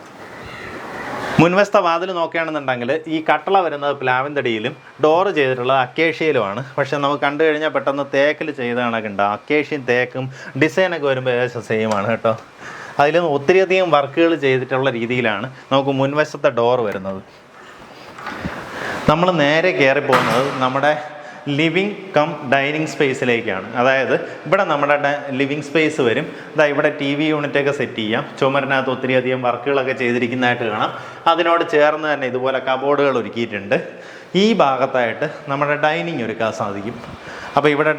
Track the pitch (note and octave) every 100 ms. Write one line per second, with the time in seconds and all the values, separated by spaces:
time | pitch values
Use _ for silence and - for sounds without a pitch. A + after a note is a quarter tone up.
0 | - - - - - - - - - -
1 | - - - - E3 F#3 G3+ G#3 F3 E3
2 | F#3 F3+ D#3+ E3 D#3+ D#3 C3+ B2 A#2+ D#3
3 | D#3+ D#3 D#3 D#3 F3+ G3 F3 C#3+ C#3+ C3+
4 | C3 B2+ C#3 D3 B2+ A2 A#2 D3+ - -
5 | D3+ E3 G3 D#3 C3 B2+ B2 C3+ B2+ -
6 | D#3+ D#3 D#3+ C3+ G2+ G#2 C3+ - C3+ D3
7 | C#3+ C#3+ C#3+ D3 D#3+ D3+ D#3 C#3 C#3 C#3
8 | C#3 C#3 C#3+ D3+ D#3+ C#3 A#2+ A#2+ B2 A2+
9 | G#2+ G2 G2+ G#2 - D3+ C#3 D3+ B2 B2
10 | B2 C3 C3 - - C3+ D#3 F#3 F#3 E3+
11 | C#3+ C3 B2+ A#2+ B2 A#2+ G#2+ A2 A2 G#2
12 | G#2 A2+ A2+ A2 - - - - - -
13 | C#3+ D#3+ F3 C#3+ C#3 F#3 F#3 F#3 F3+ D3
14 | C3+ E3 E3 D#3+ C3+ C3 B2 C3 C3+ A#2
15 | A#2 B2 A#2 G2+ B2+ C3 - C3+ C3+ C3+
16 | C3+ D3 D3+ D3 D3 A#2+ A#2 B2+ A2 G2
17 | F#2+ F#2+ - - - - - - - -
18 | - - - - - - - - - -
19 | - D#3 F3+ F3 C#3+ D#3 F3+ - C3+ C#3
20 | C#3+ - A#2+ A2+ C#3 C#3 B2+ C3+ D3 D3+
21 | - - - - - C#3+ D#3+ E3 G3+ G3+
22 | - D3 D#3 E3+ C3 C3+ C#3 D3+ D#3 -
23 | C#3+ B2+ B2+ A#2 G#2+ F#2+ G2+ A#2+ B2+ C3+
24 | A#2 D#3 - - D3+ F#3+ F3+ D3 C#3+ C#3+
25 | C#3 C#3+ C#3 C3 C3+ D3+ D3 E3 D3+ D3+
26 | B2 A2+ E3 - - D3+ D3+ C#3+ D3+ C#3+
27 | C#3 C#3+ D#3 D3+ C#3+ C#3 C#3+ C#3 A#2+ A2+
28 | G#2+ A#2 C#3+ - C#3 C#3 C3 C3+ B2+ B2
29 | B2+ C3 B2+ B2+ B2 A#2+ C#3+ C#3 B2+ B2
30 | B2 A#2+ A#2+ B2+ B2 B2 A#2 G#2+ D3+ -
31 | - - E3+ E3 E3+ E3+ E3 D3+ D3+ D#3
32 | D#3 C#3 C3 B2+ C3 C3 B2+ C3 C#3 C#3+
33 | C#3 B2 G#2 A#2 A2+ G#2 G2 D3+ E3 -
34 | - - - F3 G#3+ G3+ C#3+ C3 C3 C3
35 | A#2 A2 D3+ - C#3 C#3 D3 D3 D3+ E3
36 | E3+ D3+ A2 A2 A2 - G#2+ G2+ G2+ A#2
37 | - - - - - C#3+ D3 C#3+ D3+